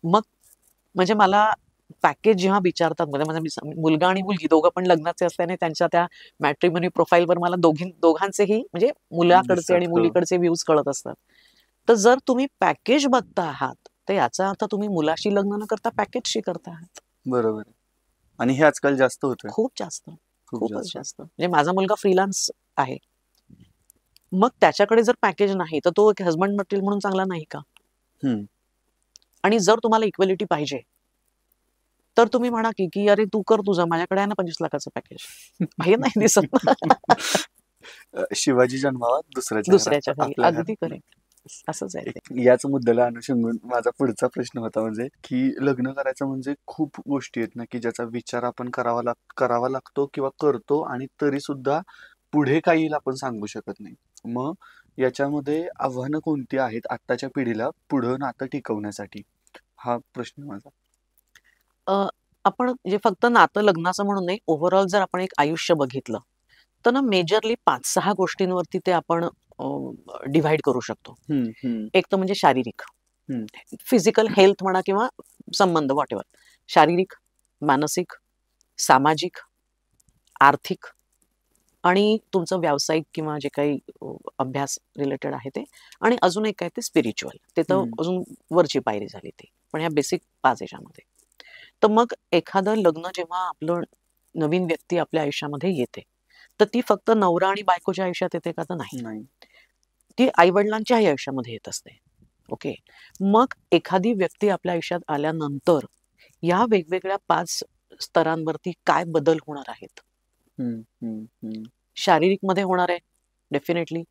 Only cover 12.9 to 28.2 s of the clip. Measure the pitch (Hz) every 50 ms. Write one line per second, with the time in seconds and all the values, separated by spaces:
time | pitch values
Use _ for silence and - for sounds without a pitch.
12.9 | 247 302 277 285 247 247 - - _ - 175 160 139 - 135 127 - _ _ -
13.9 | _ _ _ - 196 208 135 117 - - 185 196 196 _ 214 202 214 196 208 214
14.9 | 196 165 151 151 160 - - 208 202 202 196 202 202 208 214 208 220 214 _ 233
15.9 | - - 208 - - 254 - - - 226 202 - 175 165 _ 170 170 160 170 _
16.9 | _ - _ _ _ _ _ 131 127 123 117 110 107 107 107 _ _ _ _ _
17.9 | _ _ _ _ _ _ _ _ _ - 113 123 135 131 156 151 - - - 143
18.9 | 139 131 131 123 - - - 139 127 - - 107 - - 220 262 _ - 208 170
19.9 | - - _ - 160 156 _ _ _ _ _ _ - 117 113 110 107 110 - 180
20.9 | - - 143 - - - 147 165 _ - 156 180 175 151 147 165 185 190 196 190
21.9 | 214 - - 202 185 185 190 196 190 - - - - _ _ _ _ - 139 127
22.9 | 131 - _ _ _ _ _ _ _ _ _ _ - _ - _ _ _ _ _
23.9 | _ _ _ _ _ _ _ _ - 185 202 262 _ _ - 165 143 - 202 202
24.9 | 226 226 233 226 240 _ - 208 175 - 208 196 196 190 175 160 160 147 - 180
25.9 | 165 - 208 214 202 - 196 175 160 160 185 202 202 202 196 _ 202 196 196 196
26.9 | 202 202 196 202 190 190 190 190 185 165 156 _ - 147 147 _ _ _ _ _
27.9 | _ _ _ _ _ _